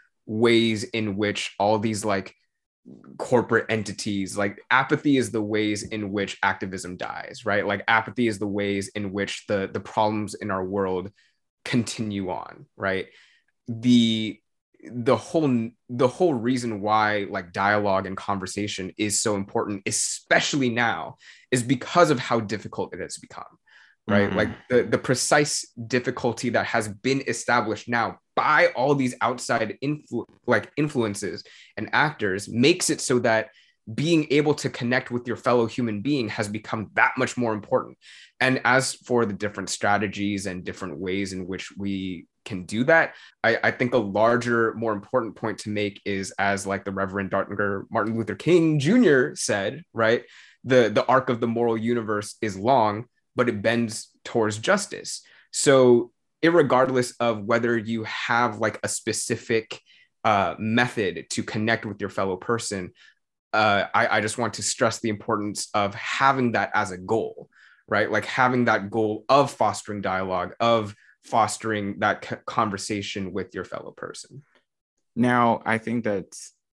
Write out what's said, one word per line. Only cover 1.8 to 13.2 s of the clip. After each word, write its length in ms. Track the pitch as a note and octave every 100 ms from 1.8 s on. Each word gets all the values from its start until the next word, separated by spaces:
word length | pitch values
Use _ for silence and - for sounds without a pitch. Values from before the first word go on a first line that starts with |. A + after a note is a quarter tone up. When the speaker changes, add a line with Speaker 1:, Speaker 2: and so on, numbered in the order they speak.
| A2 G#2 G#2+
Speaker 1:
like, 300 | G2 F#2+ _ _ _ _ _ - B1+ - -
corporate 480 | - B2 A2 A2+ -
entities, 680 | A2 G2+ G2 A2+ G2+ F#2+ G2+
like, 240 | G2+ - -
apathy 480 | B2 C#3 D3 D3+ C3+
is 140 | A2
the 100 | A2+
ways 420 | G#2 A2 G#2+ G#2
in 280 | G2+ G#2+ G2+
which 260 | G2+ F#2+ -
activism 540 | G2 F#2+ G2 F#2 F2+ F2+
dies, 440 | A1+ - - - G#2+
right? 200 | G2+ F#2
Like, 180 | G2+ -
apathy 400 | A2+ - G#2+ A#2
is 100 | G2
the 100 | G#2
ways 420 | G2+ G2+ G2 F#2
in 220 | G#2 G2+
which 340 | G2+ G2 - -
the, 220 | G2+ F#2+
the 60 | G2+
problems 560 | - - G#2+ G#2+ G#2 -
in 160 | G#2+
our 120 | F#2+
world 480 | F#2 G2 F#2+ F#2 F#2+ _ _ _ _ _ -
continue 640 | B2+ A2 - A2 G2+ F#2
on, 380 | F2 - - - -
right? 300 | G2 F#2+ - -